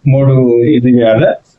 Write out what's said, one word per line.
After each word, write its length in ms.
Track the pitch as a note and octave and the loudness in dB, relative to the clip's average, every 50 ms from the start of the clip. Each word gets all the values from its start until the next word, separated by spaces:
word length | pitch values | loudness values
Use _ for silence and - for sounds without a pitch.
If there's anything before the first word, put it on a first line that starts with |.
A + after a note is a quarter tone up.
| - | -4
మూడు 500 | C#3 C3 C#3 C#3 C3+ C3+ C3 B2+ A#2+ A#2 A#2+ | -2 0 0 0 0 0 0 0 0 0 0
ఇది 360 | A#2+ D3 C#3 B2 A#2+ B2+ B2 B2 | 0 0 -2 0 0 0 0 0
చేయాలి. 280 | A#2 A2 A2 A#2 E3 - - - _ _ _ | 2 0 0 0 0 -2 -2 -4 _ _ _